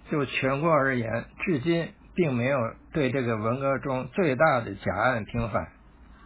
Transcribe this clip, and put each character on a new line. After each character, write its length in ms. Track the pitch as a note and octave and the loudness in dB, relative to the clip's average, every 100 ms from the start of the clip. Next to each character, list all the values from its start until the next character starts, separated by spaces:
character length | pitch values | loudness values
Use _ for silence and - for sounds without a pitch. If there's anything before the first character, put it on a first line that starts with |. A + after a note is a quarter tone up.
| - | -6
就 160 | D#3 C3 | -2 -2
全 360 | - C3 C#3 | -2 0 0
国 100 | E3 | 2
而 240 | D3+ C3+ B2+ | 4 4 0
言， 300 | A2+ A#2 - - | -2 -4 -6 -8
至 160 | - D#3 | -2 -2
今 320 | D3 E3+ D#3+ - - - | 0 0 -2 -10 -8 -2
并 180 | E3 | 0
没 140 | B2+ A#2+ | 2 0
有 100 | C#3 A2+ - - | 0 -2 -6 -6
对 180 | E3 C3 | 0 0
这 100 | C3+ | 0
个 140 | A#2+ A2+ | 0 0
文 240 | A2 B2+ | 0 0
革 180 | C3+ C3 | 0 -2
中 280 | C#3+ B2+ B2+ | -2 -4 -4
最 240 | - F3 B2+ | 0 0 4
大 240 | D#3+ C3 | 4 4
的 120 | A2+ G2 | 0 -4
假 200 | - F#2 | -4 0
案 300 | A#2+ A#2+ G#2 | 2 0 -2
平 240 | A#2+ A2+ | -4 -2
反。 180 | G#2 E2 - - - - - | -2 -4 -10 -20 -20 -20 -20